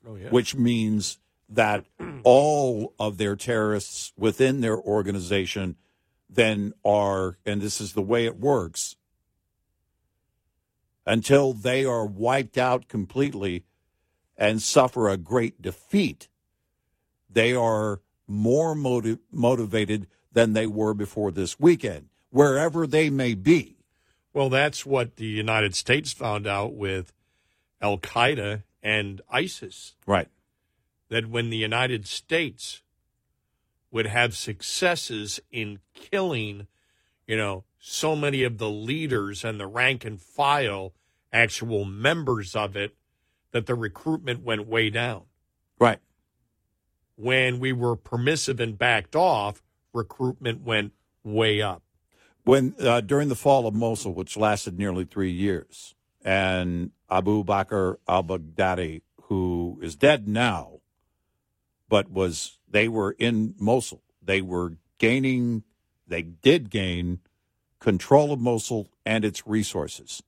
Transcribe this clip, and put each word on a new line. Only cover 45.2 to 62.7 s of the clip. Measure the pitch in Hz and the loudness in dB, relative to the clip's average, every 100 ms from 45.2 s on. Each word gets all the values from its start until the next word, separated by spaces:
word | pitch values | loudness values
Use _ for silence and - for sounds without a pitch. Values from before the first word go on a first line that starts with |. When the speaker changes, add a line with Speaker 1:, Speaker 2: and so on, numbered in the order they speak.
| _ _ _ _ _ _ | _ _ _ _ _ _
Speaker 2:
Right. | 120 104 _ _ _ _ _ _ _ _ _ _ _ | 4 4 _ _ _ _ _ _ _ _ _ _ _
Speaker 1:
When | - 110 131 127 123 | -8 0 2 2 0
we | 131 | -2
were | 123 120 | 0 0
permissive | 117 - 120 127 156 - 123 | -2 -4 -2 0 0 -2 -2
and | 117 101 | -4 0
backed | 123 113 95 | 2 2 0
off, | 151 180 123 101 101 _ _ _ | 2 2 2 0 -6 _ _ _
recruitment | 120 107 - 127 123 123 113 | -6 -6 -4 -4 -2 -6 -6
went | 120 107 104 _ _ _ | -2 -2 -2 _ _ _
way | 110 107 110 104 | -4 0 2 2
up. | 104 90 _ _ _ _ _ _ | -2 -6 _ _ _ _ _ _
Speaker 2:
When, | - 135 131 - | 4 6 4 0
uh, | 127 120 | 2 2
during | 104 143 147 | 2 0 2
the | 117 | 0
fall | 143 135 113 | 4 4 4
of | |
Mosul, | 107 117 110 104 | 0 -2 -2 -6
which | 87 95 107 | -8 -8 0
lasted | 107 104 - 87 | 0 2 -4 -4
nearly | 101 90 | -4 -4
three | 90 104 95 | -6 -4 -2
years, | 87 101 90 - - - _ _ _ | 0 -2 -2 -6 -20 -20 _ _ _
and | - 95 95 92 90 87 87 _ _ | -2 0 2 0 -2 -4 -6 _ _
Abu | 92 95 107 | 0 2 0
Bakr | 95 98 95 104 92 - - | 0 0 0 0 -2 -2 0
al-Baghdadi, | 90 85 92 78 80 95 90 85 78 _ _ | 0 0 -6 -8 -2 0 0 -4 -8 _ _
who | - 98 90 87 87 - | -6 -2 -2 -2 -4 -8
is | 82 76 | -12 2
dead | 139 147 104 | 4 4 0
now, | 107 123 87 - - _ _ _ _ _ _ _ _ _ _ _ | 0 0 -2 -8 -20 _ _ _ _ _ _ _ _ _ _ _
but | 107 95 | 2 2
was, | 95 92 80 - _ | -2 -2 -2 -10 _
they | _ | _